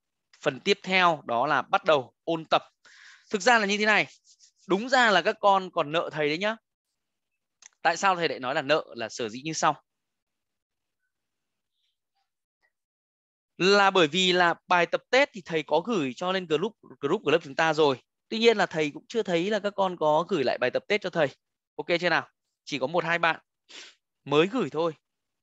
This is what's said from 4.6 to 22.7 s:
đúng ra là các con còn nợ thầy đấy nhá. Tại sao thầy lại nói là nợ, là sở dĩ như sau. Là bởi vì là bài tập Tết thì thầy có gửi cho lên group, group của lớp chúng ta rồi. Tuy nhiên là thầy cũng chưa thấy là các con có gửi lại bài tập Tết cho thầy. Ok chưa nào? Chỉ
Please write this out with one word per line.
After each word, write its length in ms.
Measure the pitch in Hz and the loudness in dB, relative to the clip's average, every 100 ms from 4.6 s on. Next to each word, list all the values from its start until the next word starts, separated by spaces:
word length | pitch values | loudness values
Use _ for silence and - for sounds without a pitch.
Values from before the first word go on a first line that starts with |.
| - | -4
đúng 220 | 190 254 | -2 0
ra 220 | 262 233 | 2 4
là 100 | 185 | 4
các 140 | 170 214 | 2 0
con 320 | 202 196 185 | 2 2 0
còn 200 | 170 147 | -4 -2
nợ 180 | 160 - | -2 -4
thầy 140 | 151 151 | -4 -4
đấy 100 | 160 | -2
nhá. 180 | 208 226 _ _ _ _ _ _ _ _ _ _ - _ | -4 -6 _ _ _ _ _ _ _ _ _ _ -20 _
Tại 160 | 160 170 | -4 0
sao 180 | 196 180 | 0 0
thầy 140 | 160 | -2
lại 100 | 117 | -4
nói 160 | 127 151 | -6 -4
là 60 | |
nợ, 240 | 135 151 - 117 | 0 -2 -2 -10
là 140 | 110 | -12
sở 200 | - 117 | -8 -10
dĩ 120 | 120 | -8
như 120 | 151 | -10
sau. 300 | 156 165 143 _ _ _ _ _ _ _ _ _ _ _ _ _ _ _ _ _ _ _ _ _ _ _ _ _ _ _ _ _ _ _ _ _ _ _ _ _ - | -2 -2 -2 _ _ _ _ _ _ _ _ _ _ _ _ _ _ _ _ _ _ _ _ _ _ _ _ _ _ _ _ _ _ _ _ _ _ _ _ _ -2
Là 340 | 180 202 196 | 2 4 4
bởi 160 | 190 156 | 4 2
vì 240 | 175 185 | 2 2
là 240 | 180 175 160 - | 4 2 0 0
bài 180 | 180 170 | 0 2
tập 160 | 180 - | -2 0
Tết 200 | 254 285 | 0 0
thì 80 | 208 - | -4 -8
thầy 180 | 165 | -6
có 160 | 147 151 | 0 -2
gửi 340 | 175 214 135 120 | 0 -2 -4 -4
cho 160 | 180 | -4
lên 160 | 190 175 | -4 -2
group, 260 | 151 208 - - 131 | -2 -4 -8 -20 -8
group 220 | 139 160 | -4 -2
của 80 | 147 | 0
lớp 80 | 160 | 0
chúng 120 | 156 135 | 0 -2
ta 180 | 160 | 0
rồi. 280 | 151 151 127 _ _ - | 4 2 2 _ _ -10
Tuy 100 | 220 | 2
nhiên 180 | 233 214 | 2 4
là 80 | 175 | 0
thầy 260 | 165 151 | -2 -4
cũng 140 | 151 - | -6 -10
chưa 160 | 226 | -6
thấy 260 | 202 170 190 | -2 -2 -2
là 100 | 214 | -4
các 140 | 202 196 | -6 -4
con 220 | 190 175 | -4 -2
có 280 | 156 151 170 | 0 0 0
gửi 160 | 180 | -2
lại 140 | 123 - | 0 0
bài 140 | 127 | -2
tập 120 | 127 - | -2 -2
Tết 140 | 202 | -4
cho 80 | 190 | -2
thầy. 180 | 170 139 - _ _ _ - | -2 -2 -4 _ _ _ -14
Ok 120 | 147 170 | -4 -2
chưa 100 | 175 | 0
nào? 180 | 156 123 _ _ _ | -2 -4 _ _ _
Chỉ 140 | - | -10